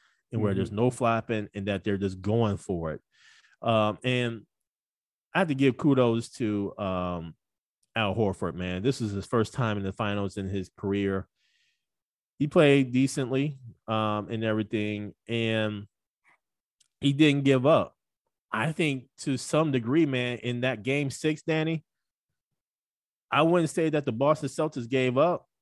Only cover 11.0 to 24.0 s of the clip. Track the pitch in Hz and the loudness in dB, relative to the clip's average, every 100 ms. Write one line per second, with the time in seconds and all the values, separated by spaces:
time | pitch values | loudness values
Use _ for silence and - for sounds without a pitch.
11 | 98 95 92 _ _ _ _ _ _ _ | 0 -2 -6 _ _ _ _ _ _ _
12 | _ _ _ - 143 180 147 139 131 123 | _ _ _ -6 0 6 6 6 4 2
13 | 135 - 127 135 147 135 120 101 - 110 | 0 0 -2 -2 -2 -6 -16 -14 -4 -2
14 | 107 104 98 110 110 110 107 110 104 104 | 0 -2 -4 -4 -2 -2 -2 -2 -2 -4
15 | 104 - - 117 113 110 107 104 104 _ | -8 -14 -6 -2 0 0 -2 -4 -10 _
16 | _ _ _ _ _ _ _ _ _ _ | _ _ _ _ _ _ _ _ _ _
17 | 139 139 151 143 139 131 131 151 87 - | 0 4 4 4 4 4 4 4 2 -8
18 | _ _ _ _ _ 110 135 156 160 135 | _ _ _ _ _ -4 -4 -2 -2 -2
19 | - - - 131 - 151 160 131 113 151 | -8 -10 -4 -4 0 0 2 0 0 2
20 | 156 131 123 120 123 120 127 113 107 143 | 2 0 -2 -4 -4 -2 -2 -2 -2 -2
21 | 139 - 156 151 - 160 160 165 - _ | -2 -2 -2 -2 -2 -2 0 -4 -8 _
22 | _ _ _ _ _ _ _ _ _ _ | _ _ _ _ _ _ _ _ _ _
23 | _ _ _ 131 160 175 160 - 160 151 | _ _ _ 2 4 4 2 0 0 0